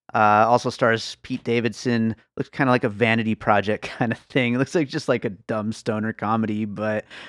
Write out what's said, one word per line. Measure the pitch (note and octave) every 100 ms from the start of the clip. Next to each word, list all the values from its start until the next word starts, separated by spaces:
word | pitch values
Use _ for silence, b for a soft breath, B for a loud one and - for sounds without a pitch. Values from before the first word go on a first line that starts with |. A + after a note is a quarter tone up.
| -
Uh, | A2+ G#2+ G#2 A2+
also | A#2+ B2+
stars | - A#2+ A2+ - -
Pete | - B2+
Davidson. | - A#2 A2+ - B2+ A#2 A2+ G#2+ _ -
Looks | -
kinda | - C3+
like | B2
a | A#2+
Vanity | G#2 A#2 A2+ A2
Project | G#2+ - G#2 G2+ G#2+ -
<laughs> | -
kinda | A#2 A2+
thing. | - C#3+ A#2+
It | B2
looks | C#3
like | E3+ C#3
just, | D#3 -
like, | A#2+ A#2
a |
dumb | F#2 - A2 G#2+
stoner | - - G#2+ A2
comedy, | - G#2 A2+ A2 G#2+
but | G#2+ G2+ G#2+ G#2+ B B